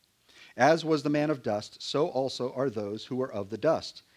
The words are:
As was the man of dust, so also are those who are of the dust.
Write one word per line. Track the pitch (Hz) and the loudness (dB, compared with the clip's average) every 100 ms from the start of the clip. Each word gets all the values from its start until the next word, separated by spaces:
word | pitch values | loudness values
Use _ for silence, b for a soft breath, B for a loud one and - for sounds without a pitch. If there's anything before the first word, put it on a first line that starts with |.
| _ _ B B B B | _ _ B B B B
As | 139 165 160 | 6 6 2
was | 156 | 0
the | 147 | 2
man | 147 151 | 2 2
of | 139 | 0
dust, | 120 104 - - | -2 -2 -4 -12
so | - 139 170 | -4 0 0
also | 127 131 - 120 | 0 -2 -2 -4
are | 123 135 | -2 -2
those | 107 101 110 - | -2 -4 -6 -4
who | 131 | -4
are | 131 | -2
of | 104 98 | -4 -6
the | 107 | -2
dust. | 151 123 - - - | 2 0 -2 -14 -20